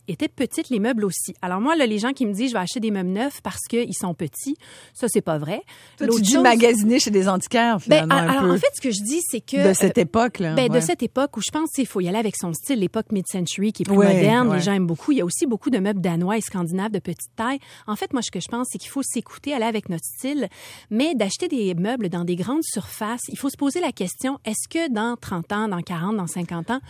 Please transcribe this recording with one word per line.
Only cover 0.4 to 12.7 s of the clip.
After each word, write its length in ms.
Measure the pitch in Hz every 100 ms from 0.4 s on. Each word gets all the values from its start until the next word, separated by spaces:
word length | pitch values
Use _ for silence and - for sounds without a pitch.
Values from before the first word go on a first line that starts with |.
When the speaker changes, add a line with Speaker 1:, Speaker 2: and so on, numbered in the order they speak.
| 247 - -
Speaker 1:
les 80 | 233
meubles 260 | 220 233
aussi. 300 | 202 - - -
Alors 180 | 180 185
moi, 160 | 254 330
là, 100 | 247
les 120 | 214
gens 140 | 233
qui 140 | 269 233
me 60 |
disent, « 180 | 196 262
Je 40 |
vais 60 | 226
acheter 200 | 180 254
des 100 | 220
meubles 180 | 196 180
neufs 300 | 190 269 -
parce 180 | - - -
qu'ils 260 | 233 240
sont 200 | 180 190
petits », 420 | 165 156 - 269 302 - - -
ça, 120 | - 233
c'est 120 | 214
pas 180 | 175 156
vrai. 240 | 147 214 - - - -
Speaker 2:
Toi, 80 | 214
Speaker 1:
L'autre 120 | 226
Speaker 2:
tu 40 |
dis 100 | 196
Speaker 1:
chose 100 | 269
Speaker 2:
magasiner 560 | 262 233 233 233 208 247
chez 120 | -
des 180 | 202 190
antiquaires, 480 | 185 - 240 233 208 -
Speaker 1:
Ben, 160 | 202
Speaker 2:
finalement, 100 | 160
Speaker 1:
a-, 40 | 269
Speaker 2:
un 100 | -
Speaker 1:
alors, 140 | 269
Speaker 2:
peu. 80 | -
Speaker 1:
en 40 | 175
fait, 140 | 554
ce 60 | -
que 100 | 262
je 120 | 196
dis, 180 | 208 320
c'est 180 | - 226
que, 280 | - 277 294
Speaker 2:
De 40 |
cette 240 | 185 190 190
Speaker 1:
euh, 40 |
Speaker 2:
époque, 360 | 170 226 240 -
là, 160 | 170
Speaker 1:
ben, 140 | 160 -
de 60 |
Speaker 2:
ouais. 60 | 247
Speaker 1:
cette 220 | - 349
époque 340 | 233 - 285 -
où 40 |
je 60 | -
pense 200 | 302 320
qu'il 120 | - 240
faut 140 | 208
y 80 | 175
aller 100 | 208
avec 180 | 220 -
son 160 | 180
style, 280 | 160 -